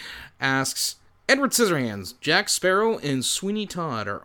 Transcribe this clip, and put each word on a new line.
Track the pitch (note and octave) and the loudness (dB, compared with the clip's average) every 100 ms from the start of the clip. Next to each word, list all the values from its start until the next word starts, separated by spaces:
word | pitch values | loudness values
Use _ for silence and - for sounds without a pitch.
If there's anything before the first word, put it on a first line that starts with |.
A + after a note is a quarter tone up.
| - - - - | -14 -16 -16 -4
asks, | C3+ C3+ C3 - - - _ _ - | 0 2 0 -2 -4 -4 _ _ 2
"Edward | C4+ C4+ | 2 4
Scissorhands, | - G#3+ D#3 A#2+ G2+ F2+ - | 4 4 2 0 -4 -10 -6
Jack | D3 F3+ G#3 | 2 2 2
Sparrow, | - F#3 F#3+ A3+ A3 | 0 2 4 2 0
and | C#3+ C3 | -2 -2
Sweeney | A#2 - F#3+ G#3+ G#3 | 0 -2 -2 -4 -4
Todd | F3 D#3+ A2+ G2+ | -4 -4 -4 -4
are | G2+ | -6